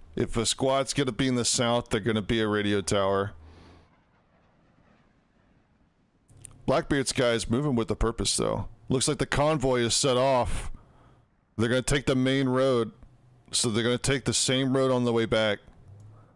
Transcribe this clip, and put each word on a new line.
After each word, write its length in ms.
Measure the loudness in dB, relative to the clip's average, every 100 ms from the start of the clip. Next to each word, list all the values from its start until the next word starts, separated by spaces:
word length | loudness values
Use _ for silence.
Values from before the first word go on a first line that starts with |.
| -10 -6
If 200 | -4 -2
a 80 | -2
squad's 480 | -2 0 0 -2
gonna 180 | -2 -2
be 160 | 0 0
in 80 | 0
the 100 | 0
south, 440 | 0 2 0 0
they're 100 | -2
gonna 220 | 0 -2
be 180 | 0 0
a 60 | 0
radio 340 | 0 0 0
tower. 520 | 0 0 2 2 -2 -6 -20 -20 -20 -20 _ _ _ _ _ _ _ _ _ _ _ _ _ _ _ _ _ _ _ _ _ _ _ _ _ -20 -20 -8 -2
Blackbeard's 460 | 0 0 0 0
guys 360 | 0 2 0 0
moving 280 | -2 0 -2
with 160 | -2
a 40 | -2
purpose, 400 | -2 -2 -2 -2
though. 340 | -2 -2 -6 -10 -4
Looks 180 | -2 0
like 120 | -2
the 80 | -2
convoy 540 | 0 2 2 2 2
is 120 | 2
set 240 | 0 2 2
off. 540 | 4 2 0 -2 -6 -12 -16 -20 -20 -20 _ _ _ -2
They're 120 | 0
gonna 140 | 0
take 240 | 0 0 0
the 80 | 0
main 340 | 2 2 2
road, 420 | 2 2 2 0 -6 -20 -20 _ _ -10
so 180 | -4 -2
they're 140 | 0
gonna 140 | 0 0
take 260 | 0 -2 -2
the 80 |
same 420 | -2 0 0 0 2
road 140 | 2
on 140 | 2 0
the 80 |
way 120 | 0 2
back. 340 | 2 0 -2 -8 -20 -20 -20 -20 -20 -20